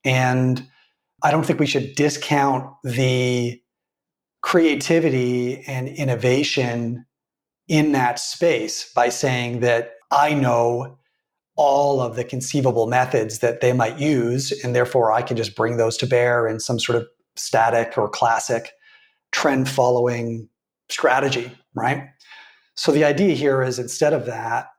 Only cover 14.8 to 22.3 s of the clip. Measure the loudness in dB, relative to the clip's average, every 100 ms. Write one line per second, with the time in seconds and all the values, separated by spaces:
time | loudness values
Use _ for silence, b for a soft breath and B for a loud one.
14.8 | 2 2 2 2 -2 -4 -4 -2 -2 0
15.8 | 0 -2 0 2 2 2 0 -4 -4 -4
16.8 | 0 -2 -2 _ _ -14 -2 2 4 2
17.8 | 0 -2 -2 0 0 0 -2 -4 -6 _
18.8 | b b b b _ -2 0 0 0 2
19.8 | 2 2 0 -2 -6 -8 -12 _ _ _
20.8 | _ -2 2 2 0 -2 -8 -16 _ -4
21.8 | -4 -4 -8 _ B